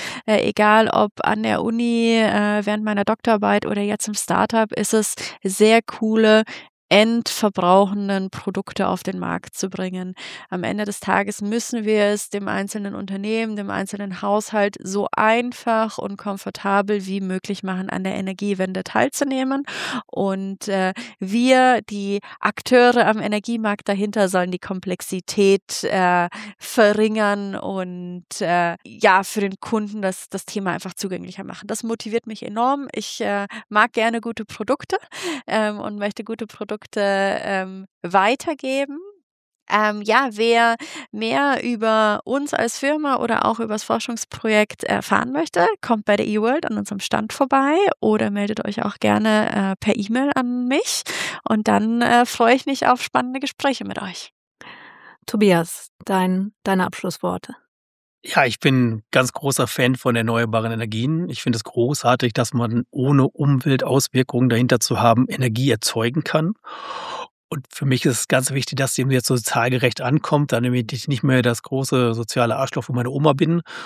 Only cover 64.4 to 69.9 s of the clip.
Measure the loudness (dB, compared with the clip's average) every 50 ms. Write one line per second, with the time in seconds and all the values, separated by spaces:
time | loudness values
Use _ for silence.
64.4 | 2 4 4 4 4 4 4 2 2 2 0 4 4 6 6 6 4 2 0 -2
65.4 | -2 -2 0 0 2 2 2 0 -2 -2 -2 0 0 0 0 -2 -2 0 0 0
66.4 | 2 0 -2 -4 -10 -18 -16 -14 -14 -12 -12 -12 -12 -10 -12 -12 -12 -14 _ _
67.4 | _ _ -10 -10 -10 _ -8 -4 0 0 2 2 4 2 2 0 0 2 2 2
68.4 | 2 0 -2 -2 -2 -2 -2 -2 -2 0 0 0 0 2 2 2 2 2 0 0
69.4 | 0 0 0 0 2 2 2 2 2 2